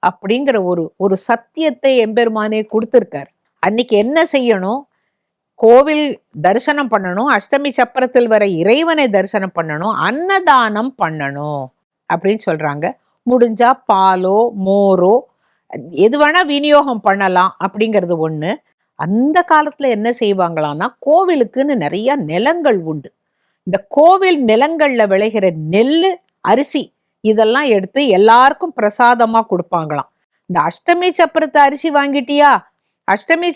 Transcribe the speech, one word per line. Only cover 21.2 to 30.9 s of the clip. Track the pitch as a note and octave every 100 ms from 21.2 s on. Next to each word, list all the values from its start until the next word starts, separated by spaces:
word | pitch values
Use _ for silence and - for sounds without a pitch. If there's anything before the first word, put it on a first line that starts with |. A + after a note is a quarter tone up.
| F#4 D#4+ A#3 - C#4 C4+
நிறைய | D3 E3+ A3+ C#4+ D#3
நிலங்கள் | E3 A#3+ E4+ D4+ G#3 D#3+
உண்டு. | D#3 C3 _ _ _ _ _ -
இந்த | F#3+ - -
கோவில் | D#4+ F#4+ F#4+ D#4+ B3
நிலங்கள்ல | G#3+ C#4+ E4 D4 B3 G#3
விளைகிற | F#3+ G#3+ G#3+ F#3+ D#3+ D#3
நெல்லு, | F#3 B3 D#4 F#4 F4+ _ _ -
அரிசி | A3+ C#4+ D4+ A#3 _ _ _
இதெல்லாம் | G#3+ G#3+ A3 B3 D4
எடுத்து | G#3 F#3+ C4+ C#4+ F#3+
எல்லாருக்கும் | G#3+ A#3 C4 D4+ F4+ -
பிரசாதமா | G#3 - A#3+ A#3+ A#3 A3+ A3
கொடுப்பாங்களாம். | F3+ F3 F3 D#3 D3 - _ _ _ _
இந்த | E3+ D3+
அஷ்டமி | - -